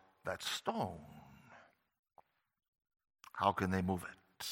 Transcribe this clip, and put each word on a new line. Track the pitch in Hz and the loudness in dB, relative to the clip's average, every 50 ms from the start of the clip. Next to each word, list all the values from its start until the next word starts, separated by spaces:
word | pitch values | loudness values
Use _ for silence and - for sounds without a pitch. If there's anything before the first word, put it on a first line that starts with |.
| - _ _ _ - | -14 _ _ _ -6
that | - 92 - - | -6 -4 -4 -4
stone. | - - - - 233 226 226 143 92 85 80 76 76 - 73 - - - - - - - - - - _ _ _ _ _ _ _ _ _ - - _ _ _ _ _ _ _ _ _ _ _ _ _ _ _ _ _ _ _ - - - | -4 -4 -4 -4 -2 -2 -2 -2 -2 -4 -8 -14 -16 -20 -20 -20 -20 -20 -20 -20 -20 -20 -20 -20 -20 _ _ _ _ _ _ _ _ _ -20 -20 _ _ _ _ _ _ _ _ _ _ _ _ _ _ _ _ _ _ _ -20 -12 -2
How | - 92 101 95 | 4 4 6 6
can | - 101 92 | 6 4 4
they | 92 95 | 4 4
move | 90 90 95 87 85 | 4 2 2 0 -2
it? | - - - - _ _ - - - | -6 -14 -16 -20 _ _ -10 -8 -6